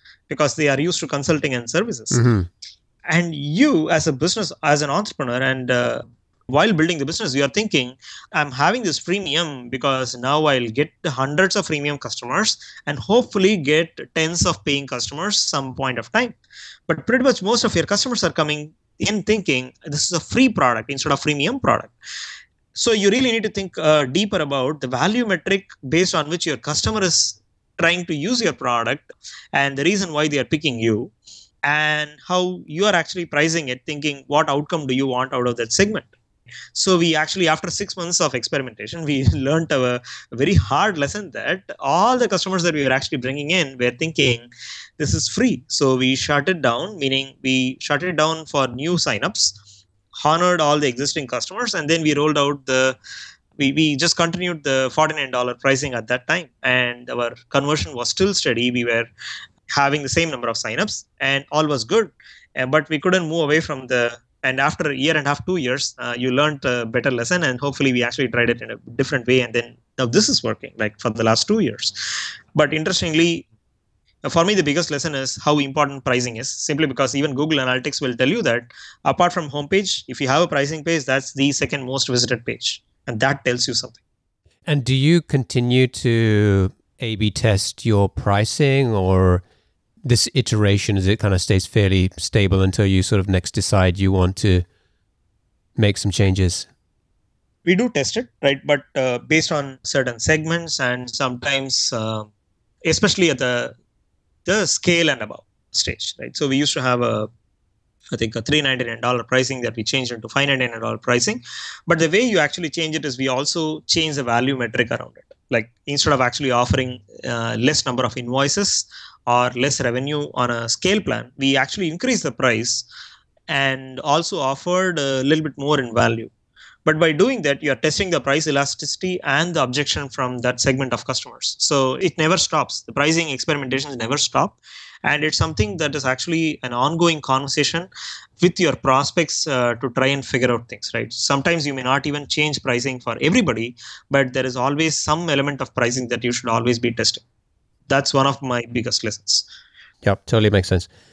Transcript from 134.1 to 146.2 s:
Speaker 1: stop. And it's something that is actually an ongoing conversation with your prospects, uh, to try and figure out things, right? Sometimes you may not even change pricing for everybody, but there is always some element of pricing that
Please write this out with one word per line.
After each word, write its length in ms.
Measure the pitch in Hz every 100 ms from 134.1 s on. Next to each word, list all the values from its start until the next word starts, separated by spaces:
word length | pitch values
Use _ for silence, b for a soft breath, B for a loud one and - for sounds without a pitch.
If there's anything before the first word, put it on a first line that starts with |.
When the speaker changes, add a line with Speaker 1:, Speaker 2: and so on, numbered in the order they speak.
| 143
Speaker 1:
stop. 400 | - 135 175 - B B B B
And 200 | 143 147
it's 140 | 151 -
something 400 | 160 156 214 180
that 160 | 151
is 100 | 143
actually 560 | 131 131 - 165 160 -
an 100 | 127
ongoing 480 | 120 135 165 170 151
conversation 680 | - 131 139 - 143 165 185 B B B B _
with 180 | 180 -
your 160 | 165 120
prospects, 680 | 135 131 139 - 156 - 160
uh, 300 | 127 120 117
to 140 | 127
try 160 | 120 131
and 180 | 139 131
figure 260 | 131 123
out 160 | 117 120
things, 220 | 104 - 117
right? 180 | 117
Sometimes 540 | - - 139 170 170 143
you 80 | 135
may 80 |
not 240 | 127 139 147
even 180 | 143 139
change 360 | - 151 139
pricing 360 | 135 123 127 127
for 180 | - 113
everybody, 540 | 143 247 170 113 120 - B B _
but 240 | 139 131
there 140 | 131 127
is 80 | 123
always 420 | 131 143 160 -
some 320 | - 156 170
element 320 | 139 139 135
of 120 | 131 -
pricing 320 | 120 127 120
that 160 | 117